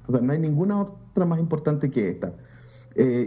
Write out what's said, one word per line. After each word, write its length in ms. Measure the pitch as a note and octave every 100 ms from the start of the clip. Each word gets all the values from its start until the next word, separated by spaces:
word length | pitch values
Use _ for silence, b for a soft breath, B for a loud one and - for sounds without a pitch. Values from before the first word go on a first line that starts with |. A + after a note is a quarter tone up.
| -
O 20 |
sea, 100 | B2
no 120 | B2+
hay 80 | D#3
ninguna 400 | D#3 D3 F#3+ G3+
otra 460 | G3 - - - F3
más 120 | E3
importante 500 | E3 D3+ D3+ D3 C#3+
que 200 | B2 F#2+
esta". 260 | - - B B B B B B -
Eh, 280 | B2+ A#2+